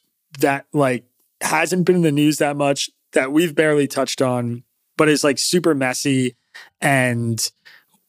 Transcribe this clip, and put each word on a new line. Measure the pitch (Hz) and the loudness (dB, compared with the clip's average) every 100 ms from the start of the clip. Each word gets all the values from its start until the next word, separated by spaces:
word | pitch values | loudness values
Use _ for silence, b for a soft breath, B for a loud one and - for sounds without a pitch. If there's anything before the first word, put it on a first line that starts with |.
| _ _ _ 143 | _ _ _ -4
that, | 143 139 - | -2 -2 -4
like, | 151 135 123 - _ _ - | -2 0 -2 -8 _ _ -12
hasn't | - 156 170 185 175 | -4 -2 0 0 2
been | 180 | 2
in | |
the | 165 | 2
news | 143 151 147 | 2 2 2
that | 151 143 | -2 -2
much, | 143 143 - _ _ | -2 -2 -6 _ _
that | 151 135 | -2 0
we've | 151 175 | 0 0
barely | 151 156 147 139 | 2 2 2 0
touched | 139 131 - | -2 -4 -2
on, | 131 123 120 120 - _ _ - | -2 -2 -4 -8 -12 _ _ 0
but | 151 | 2
is, | 143 | 4
like, | 147 127 | 2 0
super | - 180 165 143 | 0 0 2 0
messy. | 131 127 143 131 127 - _ B B B | -2 -2 -2 0 -2 -6 _ B B B
And | 147 135 127 120 117 113 - - - B B _ | 0 2 2 0 -4 -4 -6 -10 -20 B B _